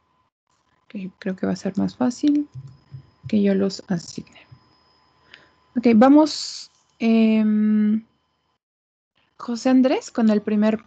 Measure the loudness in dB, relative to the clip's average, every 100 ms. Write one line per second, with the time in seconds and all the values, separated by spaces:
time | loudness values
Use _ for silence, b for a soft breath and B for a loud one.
0 | _ _ _ _ _ _ _ _ _ -14
1 | -14 -12 -10 -6 -6 -6 -6 -4 -6 -4
2 | -4 -2 -2 0 -4 -12 -20 -20 _ -20
3 | -20 _ -4 0 0 0 -2 -6 -8 -8
4 | -8 -16 -18 -20 _ -20 _ _ _ _
5 | _ _ b b b b _ -2 2 6
6 | 6 6 4 -2 -12 -16 -20 _ _ _
7 | 0 2 2 2 0 0 0 0 0 -2
8 | -6 _ _ _ _ _ _ _ _ _
9 | _ _ _ _ -12 -6 2 4 4 0
10 | -4 -2 0 0 -2 0 0 -2